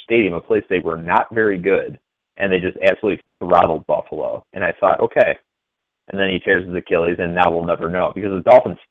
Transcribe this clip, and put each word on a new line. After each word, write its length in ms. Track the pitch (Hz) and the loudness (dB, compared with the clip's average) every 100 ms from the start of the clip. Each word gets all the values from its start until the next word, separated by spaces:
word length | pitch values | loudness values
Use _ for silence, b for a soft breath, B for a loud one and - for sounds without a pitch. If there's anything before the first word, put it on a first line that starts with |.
Stadium, 300 | - 120 98 | -2 0 0
a 80 | 85 | -2
place 220 | - 107 - | -2 -2 0
they 120 | 90 | -4
were 180 | 82 82 | -2 -6
not 360 | 82 104 - | -2 0 0
very 260 | 113 110 92 | -2 -2 0
good, 400 | 92 95 - - _ _ _ - | 0 0 -2 -12 _ _ _ -6
and 140 | 98 | -2
they 80 | 92 | 0
just 180 | 90 - | -2 -2
absolutely 420 | 95 95 107 80 - _ | 0 0 -2 -4 -8 _
throttled 460 | 87 87 85 78 - | 2 4 4 0 -2
Buffalo. 580 | - - 78 62 60 - | -4 -4 -8 -8 -8 -12
And 100 | 95 | -6
I 100 | 90 - | -6 0
thought, 200 | 95 - | 0 2
"Okay." 380 | 113 147 98 69 _ _ _ _ _ _ - | 0 2 0 0 _ _ _ _ _ _ -14
And 100 | 98 | -6
then 100 | 95 | -4
he 100 | 90 | -2
tears 260 | - 92 92 | 0 0 0
his 100 | 90 | -8
Achilles, 420 | - 90 85 87 | -2 -2 0 -2
and 140 | 87 | -4
now 160 | 87 87 | 0 0
we'll 140 | 85 | 0
never 260 | 85 85 85 | -2 -4 -4
know, 220 | 90 85 | -2 -4
because 180 | - 101 | -4 -6
the 180 | 95 104 | -2 6
Dolphins 300 | 127 110 87 _ | 6 6 -4 _